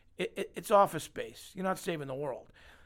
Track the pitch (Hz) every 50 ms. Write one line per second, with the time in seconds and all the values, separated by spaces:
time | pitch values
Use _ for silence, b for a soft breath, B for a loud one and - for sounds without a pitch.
0 | b b - - 180 - - - 190 - - - 170 - 220 202 202 - - 156
1 | - - - 123 117 113 120 - - - - 196 185 190 185 - - 185 170 151
2 | 143 135 131 135 147 143 117 101 - - - b b b b b b